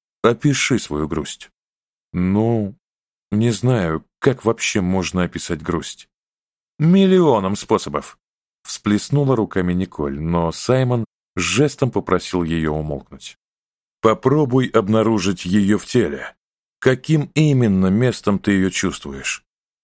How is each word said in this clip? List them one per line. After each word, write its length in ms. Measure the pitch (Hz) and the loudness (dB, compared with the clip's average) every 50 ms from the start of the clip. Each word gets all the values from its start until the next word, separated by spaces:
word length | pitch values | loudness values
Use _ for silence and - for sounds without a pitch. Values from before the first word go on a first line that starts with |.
| _ _ _ _ - | _ _ _ _ 0
Опиши 560 | 113 120 113 - 147 139 135 - - 131 107 | 0 2 2 0 0 0 0 0 0 -2 -2
свою 280 | - - 76 73 76 73 | -2 -4 -6 -4 -4 -4
грусть». 440 | - 78 73 - - - - - _ _ _ _ _ _ _ _ _ _ _ _ | -4 -6 -6 -8 -10 -16 -18 -20 _ _ _ _ _ _ _ _ _ _ _ _
«Ну, 640 | - 90 90 92 98 104 110 113 117 113 104 98 - _ _ _ _ _ _ _ _ _ _ - | -6 -4 -2 0 0 0 0 0 0 -2 -2 -6 -8 _ _ _ _ _ _ _ _ _ _ -4
не 200 | 101 104 113 120 | -2 0 0 0
знаю, 540 | 113 98 - 123 127 117 92 82 80 80 - _ _ _ | 0 0 0 0 0 0 0 -2 -4 -4 -6 _ _ _
как 240 | - 139 127 - - | 0 0 0 0 0
вообще 380 | 107 113 - - - - 104 | -2 -2 -2 -2 -4 -2 -2
можно 420 | 92 90 95 92 90 80 - 92 90 | 0 0 0 -2 -2 -2 -2 -2 -2
описать 380 | 85 - 87 - - 87 76 | -2 -4 -8 -8 -6 -8 -6
грусть?» 480 | 80 - 85 82 71 - - - - _ _ _ _ _ _ _ _ _ _ _ _ _ _ - | -4 -4 -4 -4 -4 -8 -12 -16 -20 _ _ _ _ _ _ _ _ _ _ _ _ _ _ 0
«Миллионом 760 | 151 165 180 196 196 190 185 185 175 151 127 107 95 95 101 | 2 4 6 6 6 6 6 6 6 4 4 2 2 0 -4
способов», 640 | - - - 110 95 - - 71 73 - - - _ _ _ _ _ _ _ _ _ - | -4 -2 0 0 0 0 -2 -6 -6 -8 -10 -16 _ _ _ _ _ _ _ _ _ -14
всплеснула 720 | - - - - 104 104 104 - - 135 143 143 135 131 | -12 -12 -6 -2 0 0 0 0 0 0 0 2 2 2
руками 380 | 113 107 87 - 95 90 90 87 | 0 0 0 -2 -2 0 0 0
Николь, 460 | 90 95 - - - 73 69 69 71 | 0 -2 -4 -4 -6 -6 -4 -4 -4
но 320 | 78 82 85 85 85 82 | -4 -2 0 0 0 -2
Саймон 540 | 80 - - - 127 131 131 123 123 120 110 - _ _ _ _ - | -4 -4 -2 0 2 2 2 0 0 -2 -4 -6 _ _ _ _ -8
жестом 560 | 92 87 85 90 107 147 147 - - - 123 | -6 -4 -2 0 2 2 0 0 0 -2 -2
попросил 520 | - 101 90 - 92 87 - - - 92 87 | 0 -2 -2 0 -2 -2 -2 -2 -2 -2 -2
ее 300 | 80 82 82 80 78 76 | 0 -2 -2 -2 -2 -2
умолкнуть. 640 | 78 78 76 73 67 - - - - - - - _ _ _ _ _ _ _ _ _ _ _ _ _ | -2 -4 -6 -8 -8 -10 -14 -20 -20 -20 -20 -20 _ _ _ _ _ _ _ _ _ _ _ _ _
«Попробуй 640 | - 113 110 - - 131 139 151 151 131 120 131 127 - | 2 2 2 2 2 2 2 2 2 2 2 2 2 2
обнаружить 800 | - 113 107 95 110 110 110 110 113 107 87 98 95 87 - | 0 0 2 2 2 2 2 2 2 2 0 0 -2 -2 -2
ее 320 | 87 92 107 101 95 104 98 | 0 2 2 4 4 2 0
в 80 | - | 0
теле. 500 | - - 127 107 78 69 - - - - _ _ _ _ _ _ _ _ - | 0 0 0 0 0 -2 -8 -12 -14 -16 _ _ _ _ _ _ _ _ -2
Каким 520 | - 131 131 131 - - 160 156 143 - - | 0 0 0 0 0 0 0 0 0 0 0
именно 540 | - 156 151 143 127 123 110 98 92 95 92 | 2 2 4 4 4 4 4 2 2 2 2
местом 520 | 95 107 127 127 107 - - - 101 92 | 2 2 2 0 -2 -2 -2 -2 -2 -2
ты 120 | - - | 0 0
ее 180 | 101 95 92 95 | 2 2 2 0
чувствуешь? 760 | - - - 92 76 - - 73 69 67 67 - - - _ _ _ _ _ _ _ _ | -2 -2 -4 -4 -4 -6 -10 -12 -12 -10 -8 -8 -10 -10 _ _ _ _ _ _ _ _